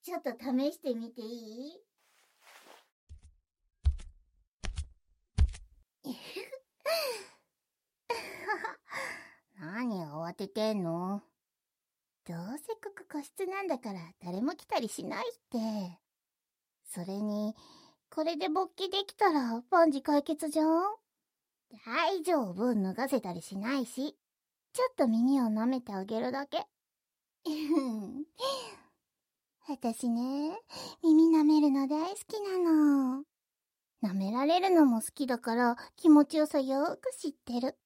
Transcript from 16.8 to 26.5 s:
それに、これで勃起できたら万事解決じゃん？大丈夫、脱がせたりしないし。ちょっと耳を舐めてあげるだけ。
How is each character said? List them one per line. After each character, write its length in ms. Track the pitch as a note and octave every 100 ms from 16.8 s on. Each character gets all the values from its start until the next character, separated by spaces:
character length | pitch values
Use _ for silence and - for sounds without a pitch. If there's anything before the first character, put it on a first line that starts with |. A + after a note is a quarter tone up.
そ 200 | - -
れ 160 | F3 G3
に、 340 | G#3+ G#3 G#3+ A3+ - - - _ _
こ 140 | -
れ 120 | D#4 D#4+
で 120 | F#4
勃 240 | D#4+ F#4
起 140 | - F#4+
で 140 | G4
き 100 | G4
た 160 | - G4+
ら 300 | D4+ A#3+ A#3 -
万 200 | F4+ E4
事 120 | C#4
解 200 | C#4+ D4
決 260 | C#4+ D#4 D#4
じ 120 | D#4
ゃ 40 |
ん？ 320 | D#4 E4 F#4+ A4+ _ _ _ _ _ _ _ G#3+
大 380 | A3+ C4 E4 F#4+
丈 220 | D#4+ D#4+
夫、 300 | G#3 F3 B3
脱 200 | A3 F#3+
が 140 | F#3 C4
せ 120 | C4+
た 100 | F#3
り 80 | F3
し 160 | - G3
な 180 | A3 C#4
い 80 |
し。 340 | A#3 - D4+ - _ _ _ _ _
ち 100 | -
ょ 40 | B4+
っ 40 |
と 120 | - C4
耳 360 | A3+ B3 C#4
を 20 |
舐 220 | A#3 G#3+ A#3
め 160 | C4
て 100 | B3
あ 100 | G3
げ 140 | G3 A3
る 140 | B3+
だ 140 | C4+
け。 200 | C#4